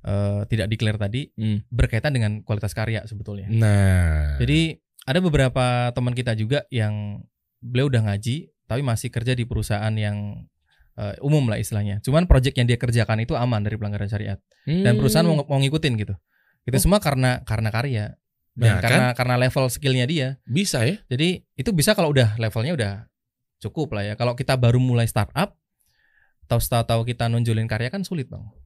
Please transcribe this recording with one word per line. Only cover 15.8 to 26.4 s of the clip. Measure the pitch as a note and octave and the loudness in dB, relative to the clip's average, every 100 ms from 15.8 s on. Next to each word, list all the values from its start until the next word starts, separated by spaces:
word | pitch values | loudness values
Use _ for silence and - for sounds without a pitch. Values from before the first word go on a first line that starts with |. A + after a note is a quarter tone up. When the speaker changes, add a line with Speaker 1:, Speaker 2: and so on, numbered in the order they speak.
| D#3 A2+ | 0 0
Speaker 1:
gitu. | G#2 G2 _ _ _ _ - | -2 -8 _ _ _ _ -2
Itu | B2 | 0
Speaker 2:
Oh. | |
Speaker 1:
semua | F3+ G3+ | 2 2
karena, | E3+ C3 B2+ B2 | 2 2 2 0
karena | - A2 A2 | -4 -4 -2
karya. | A2+ C#3 A#2+ G#2 - _ _ _ | -2 -4 -4 -6 -12 _ _ _
Dan | - A2+ | 2 2
Speaker 2:
Nah, | F#2+ | 4
Speaker 1:
karena, | A#2 B2 B2 | 2 2 2
Speaker 2:
kan? | A#2+ | 0
Speaker 1:
karena | B2 B2 | 0 2
level | B2+ C3+ B2+ | 0 0 -2
skillnya | B2 C#3+ B2+ B2 | -2 -2 0 0
dia. | D#3+ C3 C3+ | -2 -4 -6
Speaker 2:
Bisa | - C3 G3+ C#3+ | -4 -2 0 0
ya? | A#2 G#3 _ | 0 -2 _
Speaker 1:
Jadi | B2 E3 F3+ _ | -2 0 -2 _
itu | - F3 | -6 -2
bisa | F#3 D3 | 0 2
kalau | G#3 E3 | 2 2
udah | C#3 A2+ A2 | 4 2 2
levelnya | A2+ A#2 A#2 | -4 -2 -4
udah | F3 G2+ G2+ A#2 _ _ _ _ _ | -2 -4 -6 -16 _ _ _ _ _
cukup | - - C#3+ | -10 -6 -4
lah | G#2 G2+ | -4 -6
ya. | |
Kalau | G#2+ A#2+ | -2 -2
kita | B2 - C3 | -2 -2 2
baru | A#2+ B2 | 4 4
mulai | B2+ A#2+ A#2 | 4 2 2
startup, | - G#2 - G3+ _ _ _ _ _ _ _ _ _ | 0 -2 -2 -4 _ _ _ _ _ _ _ _ _